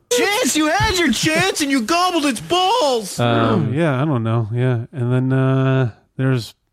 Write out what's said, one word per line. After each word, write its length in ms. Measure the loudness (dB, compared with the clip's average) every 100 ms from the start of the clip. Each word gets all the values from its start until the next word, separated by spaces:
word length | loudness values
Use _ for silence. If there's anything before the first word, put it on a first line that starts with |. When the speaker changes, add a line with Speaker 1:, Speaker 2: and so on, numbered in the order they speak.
| -2
Speaker 1:
Chance, 460 | 0 0 0 0 0
you 100 | 0
had 300 | 2 0 2
your 120 | 0
chance 480 | 0 0 2 0 0
and 100 | 0
you 120 | 0
gobbled 420 | 0 0 2 0 -2
its 160 | -4
balls. 760 | -2 0 2 2 2 0 -4 -2
Speaker 2:
Um, 540 | 0 2 2 0 0
Speaker 3:
Yeah, 280 | 0 0 0
I 20 | 0
don't 180 | -2
know. 260 | 0 -2 -2
Yeah. 320 | -2 0 -2 -4
And 220 | -6 -2
then, 180 | 0 0
uh, 600 | 0 2 2 2 2 0 -4 _ -4
there's 360 | 0 0 -4 -16 _